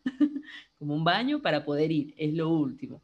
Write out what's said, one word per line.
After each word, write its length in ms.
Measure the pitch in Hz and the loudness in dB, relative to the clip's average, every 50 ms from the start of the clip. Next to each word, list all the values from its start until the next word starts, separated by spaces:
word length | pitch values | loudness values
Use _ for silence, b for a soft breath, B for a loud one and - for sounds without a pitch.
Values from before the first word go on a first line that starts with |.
| - | -6
<laughs> 400 | 254 - - 294 294 294 277 B B B B B B _ _ | -6 0 2 2 2 2 -2 B B B B B B _ _
como 160 | 156 147 147 | -6 -4 -2
un 100 | 151 160 | 0 2
baño 380 | 165 175 208 240 269 294 294 - | 2 2 2 2 0 0 0 0
para 220 | - 156 147 147 | 0 0 0 0
poder 260 | 151 143 143 156 160 160 | 0 0 2 2 2 2
ir, 220 | 151 135 - - | 0 0 -2 -4
es 180 | - 156 151 151 | -4 -2 -2 0
lo 140 | 165 160 160 | 0 2 2
último 520 | 165 160 147 131 - - - 117 - - | 2 2 2 0 -2 -6 -10 -14 -14 -16